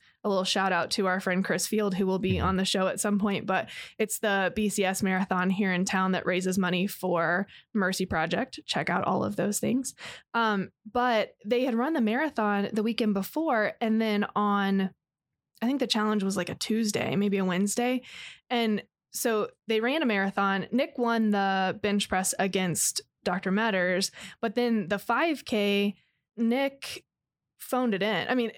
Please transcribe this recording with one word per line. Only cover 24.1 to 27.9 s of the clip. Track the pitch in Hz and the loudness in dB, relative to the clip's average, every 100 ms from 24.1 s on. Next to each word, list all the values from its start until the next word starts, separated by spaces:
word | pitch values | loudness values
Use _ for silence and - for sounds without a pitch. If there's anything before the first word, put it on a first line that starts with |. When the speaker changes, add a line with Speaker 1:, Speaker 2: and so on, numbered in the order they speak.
| - - - | -8 -18 -6
Speaker 1:
but | 226 240 | -4 0
then | 240 220 170 | 0 0 0
the | 196 | -4
five | - 240 330 277 - | 0 0 2 -2 -2
K, | 220 202 202 202 - _ _ _ - | 0 2 2 0 -2 _ _ _ -2
Nick | 226 254 277 277 - 370 _ _ _ _ _ _ | 0 2 0 -4 -14 -14 _ _ _ _ _ _
phoned | - 254 247 | -4 0 0